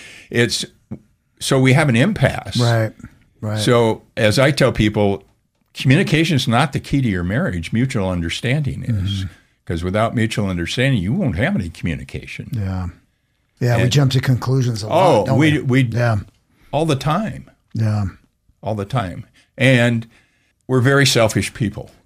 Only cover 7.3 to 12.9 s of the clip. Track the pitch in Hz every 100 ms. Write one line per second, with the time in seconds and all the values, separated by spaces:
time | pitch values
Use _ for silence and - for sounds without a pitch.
7.3 | 117 175 90 80 110 135 113 92 90 82
8.3 | - 110 147 139 - - 104 95 98 92
9.3 | - _ _ - 85 92 107 113 113 110
10.3 | - 98 87 85 - 131 120 90 180 147
11.3 | 85 151 202 85 - 87 69 67 73 -
12.3 | - 104 110 98 92 87